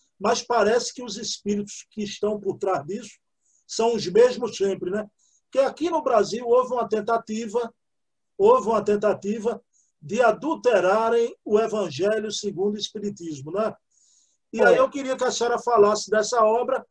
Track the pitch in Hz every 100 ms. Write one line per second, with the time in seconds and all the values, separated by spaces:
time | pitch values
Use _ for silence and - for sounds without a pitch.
0 | _ _ 202 226 - 233 208 240 - -
1 | 240 190 214 - 202 208 202 - - 214
2 | 202 - 208 208 190 - 190 175 147 220
3 | 220 - _ _ _ _ _ - 233 226
4 | 180 190 247 - 226 - 196 190 180 208
5 | 214 _ _ _ _ 262 262 - 339 320
6 | 254 233 196 226 240 247 220 240 220 214
7 | 208 226 - 220 233 240 226 - _ _
8 | _ _ _ - 202 247 214 214 202 202
9 | 208 180 196 226 202 - - _ _ _
10 | 147 220 240 170 285 247 240 202 185 214
11 | 226 233 233 - - 214 226 214 175 135
12 | 202 220 214 - 202 160 202 208 - 214
13 | 202 202 170 143 147 190 220 - _ _
14 | _ _ _ _ _ 226 - - 262 277
15 | 262 262 247 - 240 233 - 233 202 208
16 | 190 214 214 240 214 233 240 254 -